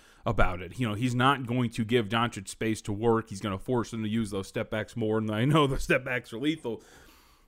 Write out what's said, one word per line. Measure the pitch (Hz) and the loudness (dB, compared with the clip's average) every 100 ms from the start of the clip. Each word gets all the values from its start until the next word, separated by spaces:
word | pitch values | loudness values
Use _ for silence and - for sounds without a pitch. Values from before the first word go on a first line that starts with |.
| - - - | -20 -8 -2
about | 101 92 90 | 2 2 0
it. | 90 101 | -6 -4
You | 117 | -4
know, | |
he's | 104 127 | 0 0
not | 123 131 135 120 | 2 4 2 0
going | 127 120 | 0 0
to | - | -2
give | 107 120 101 | 2 2 2
Doncic | 117 117 107 98 | 0 0 -2 -12
space | - 113 107 | -4 -2 -2
to | - | -4
work. | 101 117 113 - | 0 2 2 0
He's | 98 | -6
gonna | 107 95 | -4 -4
force | - 123 - | 0 0 0
him | 113 | -4
to | 107 | -2
use | 113 101 | 0 0
those | 101 95 | -4 -4
step | 120 107 | -6 -4
backs | 110 104 117 | -4 -4 -2
more, | 107 110 | 0 0
and | 110 | 0
I | 107 | 2
know | 131 160 139 | 4 6 4
<laughs> | |
those | 131 | 2
step | - 143 | 2 0
backs | 131 123 - | 0 -6 -6
are | 113 | -4
lethal, | 147 156 120 107 - - - - _ _ | -2 -2 -4 -8 -10 -20 -20 -20 _ _